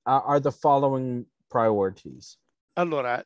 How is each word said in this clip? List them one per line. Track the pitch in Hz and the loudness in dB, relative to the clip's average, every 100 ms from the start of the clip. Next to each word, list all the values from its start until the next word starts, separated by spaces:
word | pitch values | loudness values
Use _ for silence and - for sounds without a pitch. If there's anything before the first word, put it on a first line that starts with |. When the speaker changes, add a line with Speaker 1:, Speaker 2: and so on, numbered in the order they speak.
Speaker 1:
are, | - 131 - | 0 0 2
are | 143 | 0
the | 139 | 0
following | - 151 139 139 131 127 123 - _ _ | -2 2 2 2 -2 -4 -6 -10 _ _
priorities. | 123 113 104 95 95 78 65 - - _ _ _ - | 0 2 2 0 -4 -18 -20 -20 -20 _ _ _ -4
Speaker 2:
Allora, | 175 147 123 123 | -4 -2 -4 -4